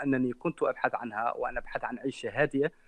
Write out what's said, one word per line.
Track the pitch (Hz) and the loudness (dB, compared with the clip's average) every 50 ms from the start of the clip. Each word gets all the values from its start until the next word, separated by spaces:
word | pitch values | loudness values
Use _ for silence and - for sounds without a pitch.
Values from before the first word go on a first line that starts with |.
| 139 | 0
أنني | 139 135 127 127 123 120 | 2 2 4 2 2 0
كنت | - - 127 117 - 147 | 0 -2 -2 0 2 0
أبحث | 135 123 - - 127 - | 0 2 2 0 0 0
عنها | - 120 117 104 107 117 120 - - | -2 -4 -6 -4 -2 -2 -2 -2 -2
وأنا | 123 123 120 120 | -2 -4 -4 -4
أبحث | 113 - - - - | -4 -4 -4 -4 -4
عن | 110 123 117 | -4 -4 -4
عيشة | 117 135 123 - - 110 | -4 -4 -4 -4 -6 -2
هادئة | 104 123 147 143 - 135 143 160 - _ _ | 0 2 2 2 4 2 2 2 0 _ _